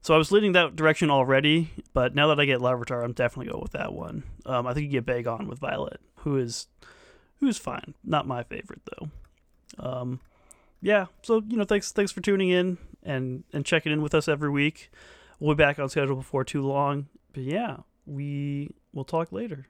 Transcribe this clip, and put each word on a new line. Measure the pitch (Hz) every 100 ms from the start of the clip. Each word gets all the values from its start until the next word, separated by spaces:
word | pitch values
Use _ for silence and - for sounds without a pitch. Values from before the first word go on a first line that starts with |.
so | - 160
I |
was | 151
leaning | 202 214
that | 180 160 -
direction | 156 151 165
already, | 139 131 135 151 160 160 - -
but | 131 127 143
now | 151
that | 147
I | 143
get | 127
Larvitar, | 123 123 117 123
I'm | 120
definitely | 120 120 - 120
going | -
with | -
that | - -
one. | - - - - - -
Um, | 127 123
I |
think | 131 147
you |
get | 135 120
Bagon | 123 120 113 104
with | 127
Violet, | 131 - - - _ _
who | 147 139
is, | 120 117 - _ - - - _ _ _
who's | 277 214
fine. | - - - -
Not | - 156 135
my | 123
favorite, | 120 - - - -
though. | - 151 - - _ _ _ _ -
Um, | 127 127 123 127 _ _ _ - _ _
yeah, | 190 208 185 _
so, | - 226 214
you | 233
know, | 202
thanks, | 208 -
thanks | - 202
for | -
tuning | 190 196 185
in | 180 185 180 - -
and, | - 135 131 127 -
and | 143 139
checking | 160 156
in | 151
with | 147 160
us | 156
every | 147 147
week. | 143 147 - - - - - - _
We'll | 151
be | 147 143
back | 147
on | 139
schedule | 156 139 131
before | 127 135 131
too | 143 135
long. | 139 143 143 143 _ _
But | -
yeah, | 131 175 233 135 - _ -
we | 139 143 143 143 143 147 - _
will | 147
talk | 135 165 165
later. | 190 233 139